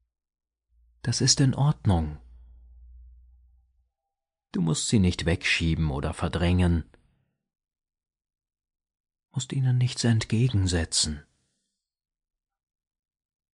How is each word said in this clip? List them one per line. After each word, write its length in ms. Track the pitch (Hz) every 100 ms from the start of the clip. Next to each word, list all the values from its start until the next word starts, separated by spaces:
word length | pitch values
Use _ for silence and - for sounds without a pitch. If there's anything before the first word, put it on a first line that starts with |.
| _ _ _ _ _ _ _ _ _ _
Das 180 | - -
ist 200 | 127 -
in 140 | 135
Ordnung. 640 | - 143 - 104 85 78 76 - - - - - - - - - - - _ _ _ _ _ _ _ _ _ _ _ _
Du 100 | 143
musst 260 | 165 - -
sie 100 | 113
nicht 280 | 90 - 82
wegschieben 640 | 82 - - 82 78 156
oder 240 | 139 -
verdrängen, 680 | - 90 - - 90 87 82 - _ _ _ _ _ _ _ _ _ _ _ _ _ _ _ _ _ _ _ _ _ _ _ _
musst 200 | 135 -
ihnen 240 | 135 131 123
nichts 280 | 127 -
entgegensetzen. 1200 | 117 113 - 110 127 101 92 87 80 - 80 73 - _ _ _ _ _ _ _ _ _ _ _ _ _ _ _ _ _ _ _ _ _ _